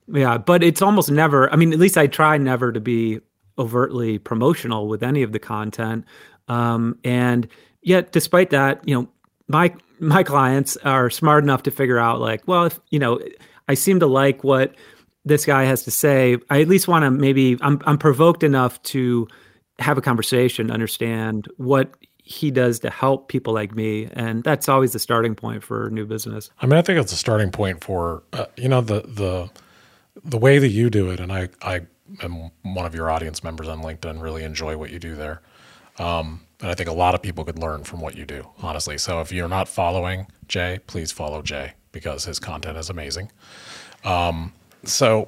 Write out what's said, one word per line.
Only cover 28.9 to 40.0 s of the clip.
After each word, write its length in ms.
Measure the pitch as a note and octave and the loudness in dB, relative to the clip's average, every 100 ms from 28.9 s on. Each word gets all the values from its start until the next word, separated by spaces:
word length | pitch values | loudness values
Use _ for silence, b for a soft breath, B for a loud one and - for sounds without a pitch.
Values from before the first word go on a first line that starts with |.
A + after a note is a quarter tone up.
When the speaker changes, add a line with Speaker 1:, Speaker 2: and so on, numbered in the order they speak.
| G#2+ | -2
Speaker 2:
the, 500 | - G#2 F#2+ F#2 F2+ b b b b b b - | -4 -6 -4 -4 -8 b b b b b b -20
the 140 | D#3+ A#2+ | -8 2
way 220 | C3 C#3 | 6 6
that 80 | C3+ | 4
you 220 | G#2 A#2+ | 2 2
do 200 | G#2+ F#2 | 2 0
it. 80 | F2+ | -4
And 140 | F2+ | -6
I, 160 | F#2+ F2+ - | -6 -8 -10
I 200 | - F#2 E2+ _ - G3 | -8 -8 -8 _ -20 -14
am 300 | F2+ E2+ E2 - | -12 -12 -14 -14
one 240 | G2 F#2 F2 | -10 -8 -8
of 80 | |
your 160 | E2 D#2+ | -6 -4
audience 320 | D#2+ D#2+ D2+ | -4 -6 -10
members 240 | E2 D#2+ D#2+ | -12 -10 -10
on 160 | D#2+ | -10
LinkedIn, 400 | D#2+ D#2 D#2+ D#2 | -10 -10 -12 -10
really 220 | D#2+ D#2+ | -10 -10
enjoy 320 | D#2+ D#2 D#2+ D#2 | -10 -10 -8 -8
what 140 | D#2 | -10
you 100 | F2 | -14
do 160 | E2+ D#2 | -12 -12
there. 260 | D2+ D#2 b b b b b - | -12 -14 b b b b b -10
Um, 440 | E2+ E2+ D#2+ D#2+ - _ | -4 -4 -6 -12 -20 _
and 100 | F2+ | -8
I 40 | |
think 140 | F2 E2+ | -8 -6
a 60 | |
lot 220 | E2 F2 F2+ | 0 0 0
of 40 | |
people 240 | - E2+ | -4 -10
could 140 | D#2+ D#2+ | -10 -8
learn 240 | E2 D#2 | -8 -10
from 180 | C2+ F2 | -12 -12
what 140 | D#2 | -12
you 100 | - | -12
do, 220 | C#2+ C#2+ - - | -14 -16 -16 -12
honestly. 340 | E2 D#2 D#2+ D2 | -10 -8 -8 -8
So 240 | - E2+ | -6 -6
if 120 | D#2+ | -6
you're 160 | F#2 E2+ | -6 -4
not 200 | F#2+ F#2 | -4 -4
following 600 | - F2 F#2 | -2 -2 -2